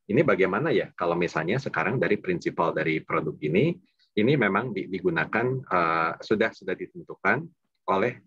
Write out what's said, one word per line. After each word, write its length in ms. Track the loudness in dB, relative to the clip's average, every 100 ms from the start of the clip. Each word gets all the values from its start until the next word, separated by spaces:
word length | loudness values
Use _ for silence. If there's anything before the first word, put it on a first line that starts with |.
| 0
ini 120 | 2
bagaimana 480 | 4 4 2 2 0
ya 200 | 0 -2
kalau 200 | -2 -2
misalnya 440 | 0 0 0 -2 -2
sekarang 400 | -2 -2 0 0
dari 200 | 0 0
prinsipal 520 | -2 -4 -2 0 0
dari 320 | 0 -2 -2
produk 320 | -2 -4 -4 -4
ini, 320 | -2 2 2 0 _ _ _ 0
ini 160 | 2
memang 400 | 2 2 0 -2
di-, 120 | -6 -6
digunakan, 560 | -2 0 0 0 0 0 -2
eh, 500 | -2 0 2 2 0 -2
sudah, 280 | -2 0 0
sudah 240 | -2 -8
ditentukan 680 | -8 -8 -14 -16 -4 0 0 -2 _ _ _ -2
oleh 320 | 0 0 -4